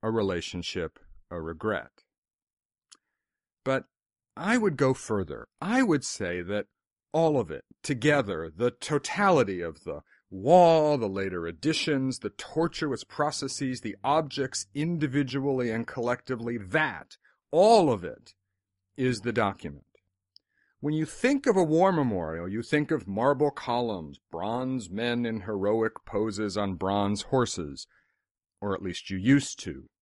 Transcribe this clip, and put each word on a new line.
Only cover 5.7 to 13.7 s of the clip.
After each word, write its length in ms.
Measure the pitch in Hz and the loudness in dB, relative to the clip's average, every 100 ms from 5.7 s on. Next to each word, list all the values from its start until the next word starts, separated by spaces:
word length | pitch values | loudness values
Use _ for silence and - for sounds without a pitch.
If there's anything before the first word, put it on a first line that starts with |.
| 247 | 2
would 220 | 254 147 - | 2 2 0
say 360 | - 92 90 | -6 -4 -4
that 260 | 87 104 - _ _ _ _ | -4 -4 -6 _ _ _ _
all 260 | 160 165 147 | 0 2 2
of 120 | 92 | -2
it, 140 | 73 - _ | -8 -12 _
together, 640 | - 135 147 147 107 82 82 80 | -6 0 2 2 2 -2 -6 -2
the 160 | 120 | -2
totality 880 | - - 147 - - 202 165 110 92 | -2 -2 -2 -2 2 6 6 4 0
of 240 | 85 78 | -4 -8
the 180 | - 73 - _ _ | -10 -10 -12 _ _
wall, 680 | 95 107 180 175 165 151 147 | -6 6 8 10 8 4 2
the 120 | 110 | 0
later 360 | 95 98 90 85 | -2 -4 -4 -6
additions, 760 | 78 147 156 - 143 131 123 | -4 -2 0 0 0 0 -4
the 100 | 104 | -8
tortuous 760 | _ - 156 165 - 156 120 | _ -8 -2 -2 -2 -4 -4
processes, 760 | - - 151 - 135 - 135 | -8 -4 -2 -2 -8 -4 -4